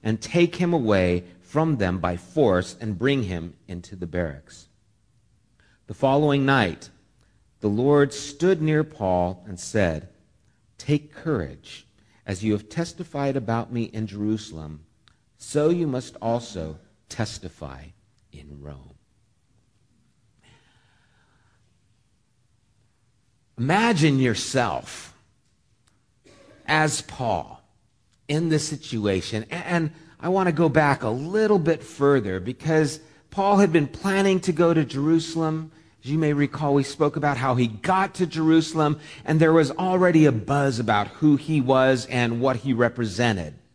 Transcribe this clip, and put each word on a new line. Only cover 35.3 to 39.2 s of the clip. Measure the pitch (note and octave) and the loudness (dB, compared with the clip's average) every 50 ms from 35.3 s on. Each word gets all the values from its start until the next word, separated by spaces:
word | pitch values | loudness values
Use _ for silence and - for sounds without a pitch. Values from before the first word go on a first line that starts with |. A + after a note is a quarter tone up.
| - E3 D#3+ D#3+ D#3 D#3+ D#3+ D#3 _ - _ _ _ _ _ | -4 -2 -2 -2 -2 -4 -8 -10 _ -20 _ _ _ _ _
As | B2 | -4
you | D3 D#3+ | -2 0
may | D#3 D3+ | 0 2
recall, | D3 C#3+ D3 C#3 - - D#3 C#3+ C#3 | 2 2 0 -2 -2 -4 0 2 2
we | C#3+ C3+ | 2 2
spoke | - - - D#3 C#3+ - | 0 0 0 0 0 0
about | D3+ D3+ C#3+ C#3 | 0 -2 0 0
how | B2 C3 C3+ B2 | 0 0 0 2
he | B2 B2 | 2 2
got | A2+ G#2+ G#2 - - F#3 F#3+ G3 F#3+ - | 0 -2 -6 -2 0 0 2 0 -2 -2
to | - F#3 | -4 -4
Jerusalem, | D#3 - D#3+ D#3+ D#3 D#3+ E3 D#3+ - - D#3+ D3+ D3 D3+ D3+ - - - - | -4 -2 0 2 4 4 4 2 2 -2 0 0 0 0 -2 -6 -20 -20 -14